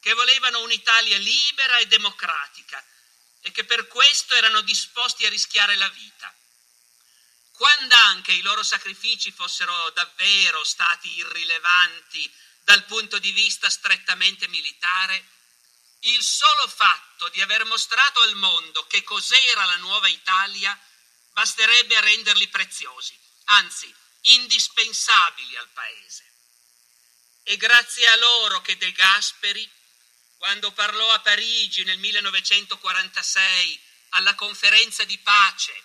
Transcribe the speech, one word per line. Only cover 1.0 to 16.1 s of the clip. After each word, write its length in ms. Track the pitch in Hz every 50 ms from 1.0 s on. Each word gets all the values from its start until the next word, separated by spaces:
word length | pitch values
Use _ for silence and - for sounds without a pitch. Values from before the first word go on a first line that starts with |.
| 220 220 202 196
libera 600 | 196 214 233 - - - - - 269 254 247 240
e 80 | 226
democratica 960 | 196 220 220 208 208 196 - - 170 165 151 143 - _ - - - - 135 - _ _ _ _ _ _ _ _ _ _ _ _
e 100 | 180 -
che 120 | - 220
per 220 | - 233 233 220
questo 480 | - - 240 262 277 277 - - - 247
erano 260 | 240 220 220 220 214 208
disposti 640 | 196 220 196 - - _ 240 240 247 - - 233
a 40 | 214
rischiare 460 | 208 214 - - - 220 202 202 202
la 120 | 196 196 190
vita. 460 | 185 - - - _ _ - - _ _ _ _ _ _ _ _ _ _ _ _ _ _ _ _ _ _ _ _ _ _ _ _ _
Quando 420 | _ - - - 240 262 254 254
anche 360 | 240 226 202 190 185 185 - 185
i 100 | 175 180
loro 200 | 196 208 214 208
sacrifici 680 | - 220 196 - 202 196 - - 226 240 220 - 208 190
fossero 580 | - 180 180 - - 180 170 175 175 165 160
davvero 760 | 156 175 175 170 _ - 185 196 202 196 190 180 160 156 151
stati 500 | - - - 175 170 170 170 - 170 165
irrilevanti 1160 | 170 170 170 165 170 170 170 165 165 165 175 175 180 175 170 165 165 _ _ - 160 147 143 _ - - _ _ _ _
dal 220 | - 202 202 190
punto 340 | - 214 220 220 208 208 202
di 140 | 196 196 196
vista 360 | 196 220 226 214 - - 196
strettamente 800 | - - - 202 190 185 - - 185 180 180 190 196 185 185
militare, 800 | 175 175 165 151 151 147 _ - 175 180 185 190 185 190 190 190 _ _ _ _ _ _ _ _ _ _ _ _ _ _ _ -
il 180 | 226